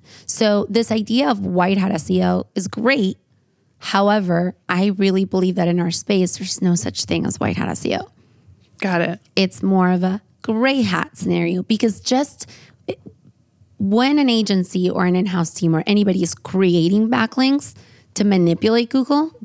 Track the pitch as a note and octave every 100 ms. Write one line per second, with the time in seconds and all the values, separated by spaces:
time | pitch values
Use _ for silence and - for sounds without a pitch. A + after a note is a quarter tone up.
0 | _ - - - A3 G#3 G3+ G#3+ A3+ A3
1 | G#3 A#3 C#4+ G#3 F#3+ F3+ F3+ G3 F#3+ F#3+
2 | - F#3 F3+ F3+ - - F3+ - A3+ C#4
3 | F#3+ - _ _ _ _ _ _ - G3
4 | G3+ G#3+ F3+ E3+ F3+ - - F3+ G3+ F#3+
5 | G3 F#3+ G3 F#3+ F#3 F#3 E3+ F3 F3 E3+
6 | - G3+ F3+ - F#3+ - F#3 F3 - -
7 | - E3 F3 - G#2 F#2 - - - F#2+
8 | - _ _ _ _ - _ _ G3 F3
9 | - F#3 _ - F#3 - F#3+ F#3+ F3+ F#3
10 | F#3 F#3+ - _ - A3 C4 C4+ G#3+ F3+
11 | - - F3+ E3+ E3+ F3+ - A3 A3+ G3+
12 | - B3+ C#4+ - - - - _ - -
13 | - - - _ _ _ _ _ G3 G#3+
14 | C4 D4 C4+ A3+ G#3+ F#3+ F3+ F#3 F3+ F#3
15 | F3+ F3+ F#3+ F3+ E3 - E3+ D#3+ - G#3
16 | G3+ F#3 E3+ - - F#3+ F#3+ F3 E3 G3+
17 | A3 B3 A3+ - C4 C#4 - - - -
18 | _ - G#3 F#3+ E3+ E3+ G#3+ A#3 A#3 C4+
19 | B3+ C#4+ D#4+ -